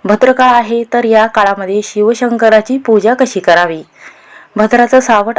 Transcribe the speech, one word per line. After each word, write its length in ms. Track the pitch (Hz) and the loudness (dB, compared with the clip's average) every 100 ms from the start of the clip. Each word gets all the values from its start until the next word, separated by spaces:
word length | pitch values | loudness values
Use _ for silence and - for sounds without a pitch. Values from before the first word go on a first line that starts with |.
भद्रकाळ 500 | 185 208 254 254 254 | -2 2 2 2 2
आहे, 280 | 240 220 233 233 | 2 0 -4 -4
तर 120 | 240 | -2
या 220 | 233 220 220 | 0 2 2
काळामध्ये 540 | 220 202 196 190 202 | 0 -2 -2 -4 -6
शिवशंकराची 960 | 208 208 208 233 247 233 226 214 208 262 | -4 -2 0 0 -2 0 2 2 0 -6
पूजा 360 | 262 214 202 | 0 0 2
कशी 260 | 254 262 190 | 0 -2 -2
करावी, 420 | 180 175 175 160 156 _ - - _ - - - | 0 0 0 -6 -14 _ -20 -20 _ -20 -12 -4
भद्राचं 440 | 214 247 240 262 | 0 2 2 2
सावट 380 | 254 214 202 | 2 0 -2